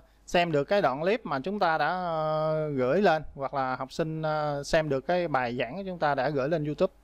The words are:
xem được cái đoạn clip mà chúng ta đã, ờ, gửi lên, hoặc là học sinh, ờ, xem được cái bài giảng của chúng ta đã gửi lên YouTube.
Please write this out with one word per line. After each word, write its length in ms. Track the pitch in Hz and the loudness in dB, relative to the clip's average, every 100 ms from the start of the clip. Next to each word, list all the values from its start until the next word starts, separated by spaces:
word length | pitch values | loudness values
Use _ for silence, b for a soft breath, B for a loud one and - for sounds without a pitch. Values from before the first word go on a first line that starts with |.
| b b - | b b -2
xem 260 | 240 170 | 0 2
được 120 | 147 | 2
cái 180 | 143 202 | 2 2
đoạn 200 | 151 131 | 2 2
clip 240 | 170 240 175 | 0 0 -2
mà 140 | 139 | -4
chúng 200 | 156 208 | -2 0
ta 180 | 180 160 | 2 2
đã, 100 | 147 | 2
ờ, 840 | 185 175 160 156 156 156 156 156 | 0 -2 -2 0 0 0 0 0
gửi 320 | 139 127 175 | 0 2 4
lên, 220 | 196 156 143 147 | 4 2 -2 -8
hoặc 180 | 135 | -6
là 220 | 143 131 123 | -2 -2 -4
học 160 | 127 | -6
sinh, 300 | - 160 160 | -4 -4 -2
ờ, 420 | 156 151 151 143 | -2 -2 -2 -4
xem 260 | 143 165 156 | 0 0 2
được 180 | 135 - | 0 0
cái 200 | 180 170 | 0 0
bài 300 | 139 123 123 | 0 -2 -2
giảng 180 | 117 165 | -4 -6
của 80 | 190 | -8
chúng 140 | 175 | -2
ta 160 | 151 139 | 0 0
đã 140 | 127 | 0
gửi 200 | 147 135 | 0 0
lên 160 | 165 147 | 0 -2
YouTube. 280 | 147 185 - | 0 -2 -2